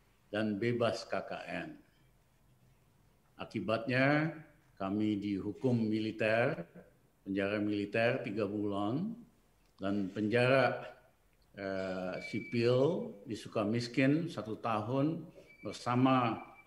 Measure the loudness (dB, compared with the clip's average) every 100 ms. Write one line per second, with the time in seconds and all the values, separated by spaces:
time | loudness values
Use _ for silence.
0 | _ _ _ -2 -2 0 0 2 0 0
1 | -4 -6 -4 -8 -6 -8 -8 -12 -20 _
2 | _ _ _ _ _ _ _ _ _ _
3 | _ _ _ -14 -8 -6 -2 -2 0 2
4 | 4 4 2 -4 -16 _ _ _ -2 0
5 | 0 0 -2 -4 -4 -2 0 2 2 0
6 | -2 -2 2 2 2 0 -10 -16 -20 _
7 | _ _ -4 0 0 0 0 0 0 2
8 | 2 2 -2 -2 -2 0 -2 0 0 0
9 | -2 -6 -14 _ _ _ _ _ -2 0
10 | -2 -2 2 4 6 6 4 0 -8 -16
11 | _ _ _ _ _ -8 -4 -4 -4 -4
12 | -4 -6 -6 -6 -4 2 4 6 4 2
13 | -4 -10 -10 -10 -6 -2 0 0 0 2
14 | 4 4 0 -6 -8 -6 -2 -2 0 0
15 | 0 -2 -8 -18 -20 -12 -10 -8 0 4
16 | 6 6 4 -2 -8 -18